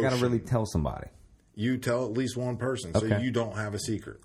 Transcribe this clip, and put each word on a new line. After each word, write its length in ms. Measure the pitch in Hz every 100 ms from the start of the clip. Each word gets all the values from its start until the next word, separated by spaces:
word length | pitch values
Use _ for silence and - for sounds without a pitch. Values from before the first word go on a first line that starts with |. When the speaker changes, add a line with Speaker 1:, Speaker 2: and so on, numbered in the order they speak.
Speaker 1:
gotta 160 | 131 123
Speaker 2:
ocean. 40 |
Speaker 1:
really 160 | 123 117
tell 280 | - 120 107
somebody? 400 | 85 69 - - - - - _ -
Speaker 2:
You 240 | 113 127
tell 260 | 123 120 120
at 60 |
least 260 | 113 131 123
one 200 | 123 120
person, 360 | 127 123 87
so 100 | 101
Speaker 1:
Okay. 200 | 107 104
Speaker 2:
you 80 | 127
don't 240 | 120 113 98
have 180 | 107
a 60 | 101
secret. 400 | - 104 - -